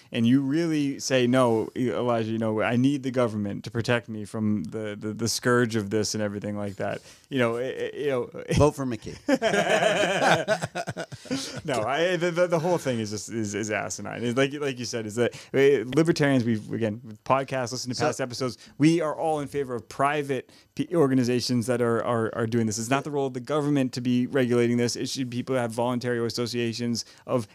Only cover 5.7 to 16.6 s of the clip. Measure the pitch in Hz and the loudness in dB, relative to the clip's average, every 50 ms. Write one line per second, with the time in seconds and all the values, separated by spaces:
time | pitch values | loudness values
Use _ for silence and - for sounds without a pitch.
5.7 | 113 113 101 98 110 107 101 - - 107 107 101 101 101 98 104 104 104 104 104 | 0 -2 -2 0 0 0 0 0 -2 -2 -4 -4 -4 -6 -6 -6 -6 -6 -6 -8
6.7 | 95 - 104 101 110 - - - - - _ - 143 131 120 117 117 120 131 131 | -6 -6 -6 -6 -6 -8 -10 -18 -20 -20 _ -4 0 2 2 2 0 -2 -4 -6
7.7 | - - 120 - - 110 147 143 135 123 - - - - - - 131 123 143 151 | -4 -6 -6 -6 -6 -4 -2 -2 -2 -2 -4 -6 -10 -12 -4 -2 4 4 4 4
8.7 | 143 139 135 127 117 - - 85 76 - - - 277 - 233 214 185 202 - 180 | 4 0 -6 -6 -6 -6 -8 -12 -14 -8 0 0 0 2 2 2 2 2 2 2
9.7 | 170 160 175 220 202 - - 175 196 180 269 247 165 160 143 196 214 180 - - | 2 4 4 2 4 2 2 2 2 2 4 4 4 4 2 0 -2 -2 -2 -6
10.7 | - 175 - 180 - 175 160 - 127 - - - 262 269 269 - - - - 151 | -6 -6 -6 -6 -8 -8 -10 -10 -12 -16 -8 -6 -6 -6 -6 -8 -12 -10 -6 -2
11.7 | 127 113 107 117 139 156 170 185 185 165 170 180 165 175 180 170 175 160 156 180 | -2 0 0 0 0 2 2 2 2 2 0 0 2 2 2 2 2 0 2 2
12.7 | 175 156 - 135 123 113 110 101 107 101 - - 107 113 107 101 104 101 107 107 | 0 2 0 0 -2 0 -2 -4 -4 -8 -8 -6 -4 -4 -2 -2 -2 -4 -2 0
13.7 | 104 101 104 104 - - 101 101 104 104 117 120 113 135 139 139 143 147 147 139 | -2 -2 -2 -4 -8 -8 -8 -8 -8 -4 -4 -2 2 2 2 0 0 -4 -4 -6
14.7 | 127 123 120 107 123 117 110 107 101 120 117 113 - - - - - 131 139 143 | -4 -6 -8 -6 -6 -6 -6 -4 0 0 0 0 0 -6 -12 -2 2 6 6 6
15.7 | 143 110 110 127 123 156 165 165 165 - 147 139 135 127 110 120 113 104 | 6 4 2 0 2 2 4 4 4 2 4 4 4 4 4 2 0 -2